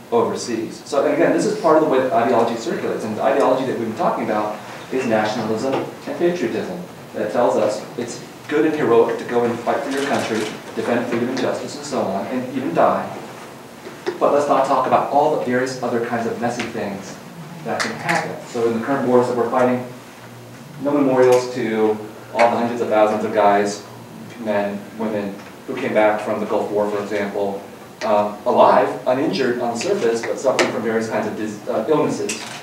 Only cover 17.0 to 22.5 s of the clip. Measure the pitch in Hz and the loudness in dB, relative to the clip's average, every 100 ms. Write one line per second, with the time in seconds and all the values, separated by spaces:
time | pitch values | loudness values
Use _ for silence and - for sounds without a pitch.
17 | - - - - - - 113 113 113 - | -10 -14 -16 -16 -14 -10 -6 -4 -4 -6
18 | 151 165 - - - 123 117 113 123 139 | -2 -2 -2 -8 -8 -2 0 0 -2 0
19 | 120 123 120 123 113 131 123 123 - - | 4 4 4 2 2 2 2 2 -4 -14
20 | - - - - - - - - 139 143 | -18 -18 -18 -18 -18 -18 -16 -6 0 2
21 | 131 127 127 127 123 123 110 110 110 107 | 4 6 8 6 2 -2 -2 2 2 0
22 | - - - 107 117 | -6 -14 -4 4 4